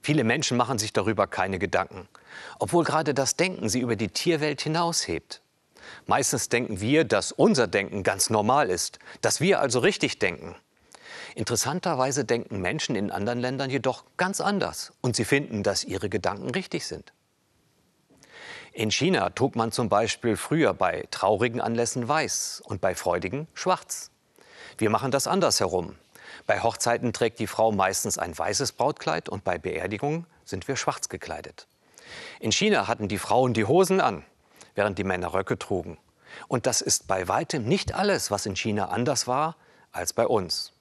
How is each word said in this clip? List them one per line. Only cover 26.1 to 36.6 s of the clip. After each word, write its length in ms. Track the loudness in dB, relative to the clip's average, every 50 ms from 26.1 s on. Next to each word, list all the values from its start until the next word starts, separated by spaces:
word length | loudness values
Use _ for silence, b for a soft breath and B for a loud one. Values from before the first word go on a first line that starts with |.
| B B B B B B B
Bei 160 | -2 -2 2 2
Hochzeiten 500 | -2 -2 0 0 0 0 2 0 -2 0
trägt 260 | 0 0 0 0 -2
die 60 | -6
Frau 260 | -6 0 2 2 4 4
meistens 440 | 4 2 2 2 0 -2 -2 -2
ein 200 | -2 -4 -6 -4
weißes 360 | -4 -4 -2 0 0 -2 -2 -2
Brautkleid 560 | 0 0 0 0 -2 -4 -2 -2 -2 -4 -6
und 160 | -10 -6 -4
bei 140 | -4 -4 -2
Beerdigungen 680 | -4 -6 -6 -4 -4 -4 -6 -4 -2 -2 -4 -4 -6 b b b b
sind 200 | -10 -10 -10 -6
wir 100 | -6 -6
schwarz 340 | -2 -2 -4 -4 -4 -6 -8
gekleidet. 560 | -8 -10 -10 -10 -10 -10 -12 -16 -18 -20 -20 _ _ B B B B B B B B B B B B B
In 120 | B -2 0
China 360 | 2 4 4 4 4 2 0
hatten 180 | 0 -2 0
die 120 | -2 -2 -4
Frauen 340 | 0 2 4 4 4 4 4
die 140 | 2 2
Hosen 340 | 4 6 6 6 6 4 4
an, 240 | 4 2 2 0 -8 -14 _ _ B B B B B B B
während 240 | 0 0 0 2 0
die 60 | 0
Männer 300 | 0 0 -2 -2 -2 0
Röcke 240 | -2 0 0 -2 -4
trugen. 400 | -2 -4 -4 -4 -4 -6 -12 -14 _ _ _ B B B B B B B
Und 160 | -2 0